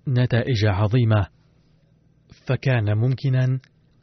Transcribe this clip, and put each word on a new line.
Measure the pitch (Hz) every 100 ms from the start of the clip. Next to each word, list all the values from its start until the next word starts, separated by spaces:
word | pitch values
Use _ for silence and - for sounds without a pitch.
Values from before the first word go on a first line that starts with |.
| -
نتائج | 123 127 - 139 113 107
عظيمة. | 95 107 127 113 107 92 _ _ _ _ _ _ _ _ _ _ - -
فكان | 127 139 123 104 107
ممكنا | 123 127 139 131 131 131 - _ _ _